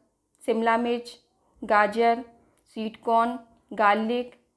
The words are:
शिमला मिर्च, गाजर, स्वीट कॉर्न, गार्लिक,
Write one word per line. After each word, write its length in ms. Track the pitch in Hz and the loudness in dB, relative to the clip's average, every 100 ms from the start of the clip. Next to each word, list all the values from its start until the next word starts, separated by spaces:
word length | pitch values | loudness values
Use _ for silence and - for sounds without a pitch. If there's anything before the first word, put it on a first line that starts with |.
| _ _ _ _ - | _ _ _ _ -4
शिमला 320 | 226 226 226 | -2 0 0
मिर्च, 420 | 240 240 240 - _ _ _ _ | -2 -6 -8 -20 _ _ _ _
गाजर, 600 | 220 208 208 226 233 233 254 _ _ _ _ | 0 2 2 2 2 0 -4 _ _ _ _
स्वीट 240 | 226 220 - | -12 -10 -8
कॉर्न, 420 | 240 226 233 247 - _ _ | 0 0 0 -4 -12 _ _
गार्लिक, 640 | 208 208 208 220 240 247 - _ | 0 2 2 0 -4 -6 -14 _